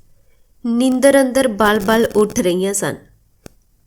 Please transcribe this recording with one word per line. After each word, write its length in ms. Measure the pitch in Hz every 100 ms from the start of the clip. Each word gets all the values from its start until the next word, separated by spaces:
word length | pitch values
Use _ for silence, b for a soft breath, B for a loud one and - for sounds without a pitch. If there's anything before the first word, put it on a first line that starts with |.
| _ _ _ _ _ _ 240
ਨਿੰਦਰ 560 | 233 262 254 269 277
ਅੰਦਰ 260 | 262 247 262
ਬਲ-ਬਲ 640 | 202 208 214 196 226 226 208
ਉੱਠ 240 | 208 -
ਰਹੀਆਂ 340 | 180 180 190
ਸਨ। 220 | 202 151 - - _ _ _ - _ _ _